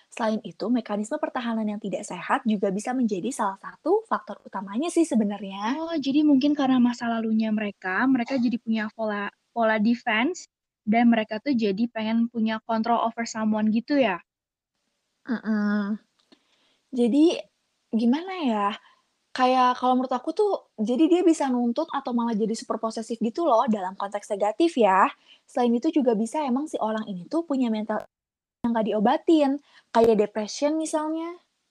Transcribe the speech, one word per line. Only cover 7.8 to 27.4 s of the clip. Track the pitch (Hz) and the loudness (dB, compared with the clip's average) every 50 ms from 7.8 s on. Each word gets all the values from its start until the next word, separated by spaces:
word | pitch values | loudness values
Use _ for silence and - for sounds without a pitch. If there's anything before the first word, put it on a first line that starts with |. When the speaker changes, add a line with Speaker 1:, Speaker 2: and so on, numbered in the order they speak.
| - 185 185 202 240 269 | -6 -4 -2 0 2 2
Speaker 2:
mereka | 262 247 233 - 269 269 233 | 2 2 0 -2 -2 0 0
jadi | 247 240 - | 0 -2 -2
punya | - 233 220 220 214 220 | -4 -4 -2 -2 -2 -6
pola, | - - 220 214 208 202 202 - - _ _ _ _ | -6 -6 -6 -4 -4 -4 -6 -8 -10 _ _ _ _
pola | 233 226 220 220 220 | 0 0 2 2 2
defense | 202 233 240 233 - 247 214 214 247 311 359 - - - _ _ _ _ _ _ _ | 2 2 2 0 0 0 2 2 2 0 -2 -4 -10 -18 _ _ _ _ _ _ _
dan | 214 208 233 240 | 0 2 4 6
mereka | 240 233 220 220 - 220 214 | 6 4 4 2 -2 -6 -6
tuh | - 285 285 | -2 -2 0
jadi | 226 226 202 196 190 240 | 0 2 0 0 0 -2
pengen | 233 - 220 220 220 226 233 233 | -4 -4 -4 -4 -2 0 0 0
punya | 233 - 233 220 220 220 220 - | 0 -2 -2 -2 -2 -2 -4 -4
control | - 226 220 226 233 233 - - | -4 -2 -2 0 0 0 0 0
over | 226 - - 233 | -2 -4 -6 -8
someone | - - 220 220 214 214 214 214 220 | -8 -6 -4 -2 -2 0 0 0 0
gitu | 214 233 233 - 294 285 262 | 0 0 0 0 2 2 2
ya? | 208 180 170 - _ _ _ _ _ _ _ _ _ _ _ _ _ _ _ _ _ _ _ _ - | 2 0 -4 -8 _ _ _ _ _ _ _ _ _ _ _ _ _ _ _ _ _ _ _ _ -6
Speaker 1:
Mm-mm. | 226 220 - 214 220 208 208 208 208 208 202 196 220 208 - _ _ _ _ _ _ _ _ _ _ _ _ _ _ _ _ _ | -6 -4 -2 -2 -2 0 0 0 0 0 -2 -4 -6 -8 -8 _ _ _ _ _ _ _ _ _ _ _ _ _ _ _ _ _
Jadi, | - 247 240 233 220 285 311 349 - - - - _ _ _ _ _ _ _ _ - | -2 0 2 2 4 6 4 4 4 0 -6 -12 _ _ _ _ _ _ _ _ -2
gimana | 220 240 233 254 311 349 392 381 370 311 | 2 2 2 2 2 0 -6 -8 -4 -2
ya? | 254 220 208 202 202 208 - - _ _ _ _ _ _ _ _ _ _ | -2 0 0 0 -2 -2 -6 -12 _ _ _ _ _ _ _ _ _ _
Kayak | - 254 254 254 254 254 247 254 | 0 2 4 4 4 4 4 2
kalau | 254 247 254 254 254 | 2 0 2 2 2
menurut | 262 262 254 | 0 -2 -4
aku | 240 - 320 311 | -4 -4 -4 -2
tuh, | - 427 403 381 - - _ _ - | 0 0 0 0 -2 -6 _ _ -4
jadi | 220 202 247 - 320 294 330 | -2 -2 2 2 4 4 4
dia | 359 | 6
bisa | 381 339 320 - 294 269 247 | 6 4 4 4 2 0 0
nuntut | 247 240 240 233 - 320 - - | 0 0 0 0 -2 -4 -4 -4
atau | 277 - 277 240 | -6 -4 -2 -2
malah | 233 233 233 233 | 0 0 0 0
jadi | 196 220 190 226 | 0 0 -2 -2
super | - - - 233 226 | -6 -6 -6 -6 -4
posesif | - 226 220 233 220 - 240 - | -4 -6 -6 -6 -8 -8 -6 -4
gitu | 208 233 - 339 339 | -4 -4 -2 0 2
loh | 311 240 220 254 269 | 4 4 4 4 2
dalam | 214 208 185 185 190 | 0 -2 -2 -6 -6
konteks | - 202 196 208 202 - - 214 | -6 -8 -8 -6 -8 -6 -6 -4
negatif | 196 208 208 220 - 330 330 - 269 | -2 -2 -2 2 2 2 2 4 4
ya. | 220 190 190 190 214 285 - - _ _ - _ _ | 4 4 6 6 4 2 0 -6 _ _ -20 _ _
Selain | _ - 262 247 240 233 | _ -4 0 0 2 2
itu | 240 247 320 320 | 2 0 0 0
juga | 311 247 262 233 | 2 2 2 2
bisa | 196 226 226 - 311 | 0 -2 -2 -4 -4
emang | 302 262 240 262 302 311 - | -2 -2 -2 -2 -2 -4 -6
si | - | -4
orang | - 220 220 220 220 | -4 -4 -4 -4 -6
ini | 214 196 180 175 - | -6 -10 -12 -10 -4
tuh | - 330 | -4 -4